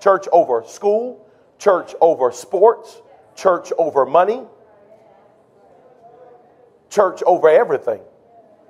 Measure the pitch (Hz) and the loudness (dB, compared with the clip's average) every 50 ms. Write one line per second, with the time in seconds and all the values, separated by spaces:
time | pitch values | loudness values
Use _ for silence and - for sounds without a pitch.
0 | - 202 196 185 190 - - 175 - - 123 113 113 - - - - 202 208 220 | -2 0 0 0 -2 0 0 0 0 0 -2 -6 -6 -8 -18 -8 -4 -2 -2 -2
1 | 233 254 240 - - _ _ _ _ _ _ _ - 202 190 170 143 - - - | -4 -8 -12 -16 -20 _ _ _ _ _ _ _ 0 0 0 0 -2 -8 -4 0
2 | 156 170 156 123 127 123 120 - - - - - 190 226 220 - - - - - | 2 2 2 2 -2 -2 -2 -4 -16 -8 -2 2 4 4 4 2 -8 -20 -20 -20
3 | _ _ - _ _ _ _ - - 190 180 170 - - - - 165 156 - 143 | _ _ -20 _ _ _ _ -4 -2 -2 -2 -2 -4 -10 -6 -4 -4 -2 0 -2
4 | 131 123 139 165 180 196 220 254 262 - _ _ _ _ _ _ _ _ - _ | -2 2 2 0 2 2 -2 -6 -8 -16 _ _ _ _ _ _ _ _ -20 _
5 | _ _ _ _ _ _ _ _ _ _ _ _ _ _ _ _ _ _ _ _ | _ _ _ _ _ _ _ _ _ _ _ _ _ _ _ _ _ _ _ _
6 | _ - - - - - - - _ _ _ _ _ _ _ _ _ _ - - | _ -20 -20 -20 -20 -20 -20 -20 _ _ _ _ _ _ _ _ _ _ 0 0
7 | 214 185 180 - - - 180 165 - 156 156 180 233 - 151 127 - - 110 98 | 0 0 0 -2 0 0 0 4 4 4 4 4 2 2 -2 -4 -4 -6 -8 -8
8 | - - _ _ _ _ _ - _ _ _ _ _ _ | -10 -20 _ _ _ _ _ -20 _ _ _ _ _ _